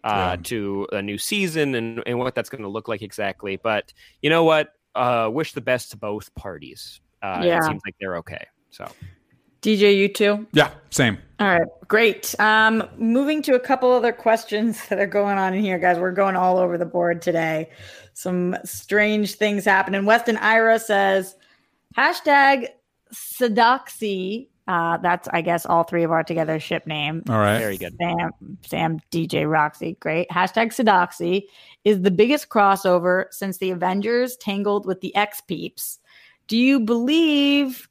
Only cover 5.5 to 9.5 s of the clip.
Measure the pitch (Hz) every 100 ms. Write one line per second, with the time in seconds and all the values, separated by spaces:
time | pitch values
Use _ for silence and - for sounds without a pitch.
5.5 | 143 120 123 - 104 107 104 - - 101
6.5 | 80 69 - - - _ _ 190 180 175
7.5 | 170 160 156 98 - 95 85 - 85 -
8.5 | _ _ - 50 - 95 _ _ _ _